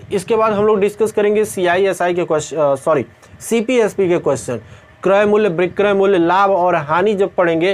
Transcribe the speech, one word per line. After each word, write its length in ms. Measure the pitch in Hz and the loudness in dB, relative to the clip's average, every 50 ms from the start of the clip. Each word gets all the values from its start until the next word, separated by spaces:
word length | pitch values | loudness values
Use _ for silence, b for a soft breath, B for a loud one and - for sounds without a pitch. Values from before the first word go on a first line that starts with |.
| - - - | -6 -6 -6
इसके 220 | 202 - - 233 | -6 -4 -2 0
बाद 180 | 220 220 220 214 | 0 0 0 0
हम 120 | 202 208 | 0 2
लोग 140 | 220 214 202 | 2 2 2
discuss 320 | 190 208 208 - 220 208 | 0 -2 -2 -2 -4 -2
करेंगे 320 | 214 220 208 208 208 208 214 | -2 0 0 0 0 0 -2
सीआईएसआई 680 | 208 - - 180 175 170 185 202 196 180 - 175 180 175 | -2 -4 -2 -2 0 0 2 0 0 0 -2 -2 -2 -2
के 120 | 180 170 | -2 -2
question, 320 | - 165 151 151 - - 160 | -2 -2 -2 -4 -4 -2 0
अ, 180 | 151 143 139 | 0 0 0
sorry, 300 | 131 - 165 156 143 117 B B B B B B - | 0 0 0 0 0 -2 B B B B B B -20
सीपीएसपी 680 | - - 220 233 214 226 262 247 220 196 - - 196 175 | -8 -4 -2 -2 0 0 0 2 0 0 0 0 0 0
के 100 | 175 165 | 0 0
question, 400 | - 151 139 123 - - 123 110 B B B B B B - - - | 0 -2 -2 -2 -4 -6 -8 -8 B B B B B B -14 -6 -2
क्रय 220 | 180 196 196 214 | 2 2 2 4
मूल्य, 240 | 208 208 214 220 202 | 2 2 2 2 0
विक्रय 440 | 165 160 185 175 - - 202 208 202 | 0 -2 -2 -2 -2 0 0 0 2
मूल्य, 240 | 196 196 196 196 175 | 2 2 2 2 2
लाभ 340 | 165 165 180 190 202 196 | 2 2 2 2 2 2
और 240 | 196 175 175 180 175 | 2 0 2 0 0
हानि 380 | 165 147 139 156 170 185 214 220 | 0 0 -2 -2 0 0 0 0
जब 220 | 185 202 180 - | 0 -2 -2 0
पढ़ेंगे 380 | - 180 170 165 165 165 190 | 0 0 0 0 0 0 -2